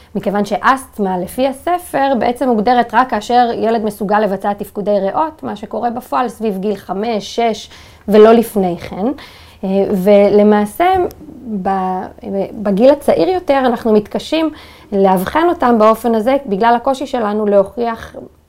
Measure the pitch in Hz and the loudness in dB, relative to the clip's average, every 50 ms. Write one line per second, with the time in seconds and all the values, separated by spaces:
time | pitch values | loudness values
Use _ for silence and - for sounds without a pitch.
0 | - _ - 208 - 208 185 202 208 202 214 - - 233 262 262 262 - - - | -20 _ -10 -6 -4 -4 -2 -2 -2 -2 -4 -2 0 0 0 0 -2 -8 -8 -6
1 | 202 185 185 180 180 180 - - 254 269 262 262 - 339 349 349 349 - - 285 | -4 -4 -2 -4 -6 -6 -4 -2 -2 -2 -2 -4 -4 -4 -4 -4 -4 -6 -4 -2
2 | 269 269 269 226 - - 240 247 285 254 247 208 202 233 254 247 233 240 - 226 | 0 0 0 0 0 -2 -2 -2 -2 0 0 0 2 2 2 2 0 2 0 0
3 | 254 262 247 214 208 - 240 247 247 233 233 - 208 220 226 233 208 214 208 - | 0 0 -2 -4 -2 0 2 2 2 2 0 -2 -2 0 0 0 -2 -4 -4 -4
4 | 220 185 208 208 220 196 196 190 196 208 202 202 202 - - 214 202 202 208 202 | -4 0 0 0 0 0 -2 -2 -4 -4 -4 -4 -8 -10 -8 -6 -4 -2 0 0
5 | 190 190 202 - 320 311 302 - - 233 208 202 - 202 - 220 226 240 226 247 | 0 -2 -2 -2 -2 -4 -6 -8 -10 -10 -10 -10 -10 -10 -8 -6 -4 -4 -6 -6
6 | 247 - - 269 254 233 240 - 214 226 190 190 185 214 202 196 - - 180 196 | -8 -6 -4 -4 -4 -4 -6 -6 -6 -4 -4 -4 -4 -4 -4 -6 -8 -8 -8 -6
7 | 214 240 233 208 190 - - - 233 233 214 220 - - - - - - - - | -4 -4 -4 -4 -6 -6 -4 -2 -2 -2 -2 -4 -8 -16 -20 -20 -20 -20 -20 -12
8 | - - 196 214 214 220 233 233 220 220 - 208 190 180 170 170 - - 190 180 | -4 2 6 8 8 8 8 6 4 0 -2 -2 -2 -2 -2 -6 -8 -12 -8 -6
9 | 190 247 302 285 - - - - - - - - - 190 190 196 196 - 214 190 | -4 -4 -4 -6 -10 -18 -20 -20 -20 -20 -16 -10 -6 -2 0 0 2 2 0 0
10 | 180 208 208 202 202 202 202 208 208 208 208 208 208 208 - - 339 359 381 381 | 4 6 6 6 6 6 4 4 6 6 4 4 2 -2 -2 0 0 2 2 2
11 | 349 - - - 311 302 - 254 247 247 214 196 180 196 196 190 185 185 185 185 | 0 -2 -6 -10 -18 -20 -20 -16 -12 -10 -8 -6 -4 -2 -2 -2 -2 -2 -4 -4
12 | - - - - - 202 196 196 190 - - 226 202 208 202 185 233 262 294 294 | -6 -10 -14 -16 -12 -8 -6 -4 -4 -6 -6 -6 -4 -2 2 4 4 4 4 4
13 | - - - - - 330 381 359 359 - 277 277 262 254 240 226 - 226 214 214 | 2 0 2 2 2 0 0 -2 0 0 0 2 2 0 0 0 0 2 2 2
14 | 208 - - 214 - - - 320 320 311 311 - - - - - - - - 196 | 0 0 -6 -8 -6 -4 -2 -2 -2 -2 -4 -8 -14 -20 -20 -20 -12 -6 0 2
15 | 196 190 185 185 185 - - 302 330 349 330 339 285 247 240 220 214 220 220 220 | 2 4 2 2 0 -2 0 0 0 0 0 0 2 2 4 4 4 4 4 2
16 | - 240 226 220 208 247 269 277 277 - 202 185 226 233 240 240 240 269 269 262 | 0 0 0 0 0 0 0 0 -2 -4 -2 0 2 2 2 2 0 -2 -2 -2
17 | 302 262 - 247 220 208 208 214 214 208 196 202 190 196 - - 233 233 226 226 | -4 -6 -4 -4 -2 -2 -2 -2 0 2 4 4 4 2 -2 -6 -6 -6 -6 -8
18 | - - - - - - - _ _ | -12 -16 -18 -18 -18 -20 -20 _ _